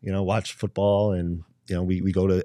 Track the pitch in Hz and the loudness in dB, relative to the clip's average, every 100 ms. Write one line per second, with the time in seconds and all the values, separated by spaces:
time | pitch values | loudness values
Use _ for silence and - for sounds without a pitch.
0 | 98 98 95 107 - - 104 - 101 101 | -6 -2 0 -2 -4 -8 -6 0 2 2
1 | 104 90 87 85 - _ - 90 90 90 | 2 0 -2 -4 -10 _ -6 -4 0 0
2 | 95 92 95 92 | 0 2 2 2